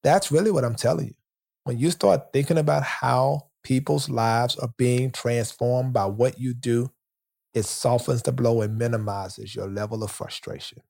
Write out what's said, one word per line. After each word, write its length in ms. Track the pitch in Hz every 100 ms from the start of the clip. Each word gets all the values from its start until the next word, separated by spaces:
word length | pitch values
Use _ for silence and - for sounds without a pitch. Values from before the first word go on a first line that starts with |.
That's 300 | 139 180 -
really 180 | 151 214
what 160 | 175 123
I'm 80 |
telling 360 | 113 117 165 127
you. 60 | - _ _ _ _ -
When 120 | 117
you 140 | 151
start 420 | 170 98 143 -
thinking 240 | 135 139 165
about 240 | 151 147
how 680 | 139 - 127 127 135 147 - _
people's 460 | - 131 139 147 139
lives 460 | 117 113 113 120 -
are 180 | 123 -
being 360 | 123 123 127
transformed 840 | - 120 120 113 - 120 127 127
by 140 | 117 98
what 320 | 104 127 127
you 160 | 127 123
do, 360 | 123 117 127 _ _ _ _ _ _
it 120 | 117 104
softens 580 | - 127 120 123 123
the 80 | 123
blow 300 | 127 120 117
and 180 | 107 110
minimizes 760 | 117 117 104 101 98 - 98
your 140 | - 98
level 360 | 98 107 113
of 60 | 107
frustration. 720 | - - - - - - - _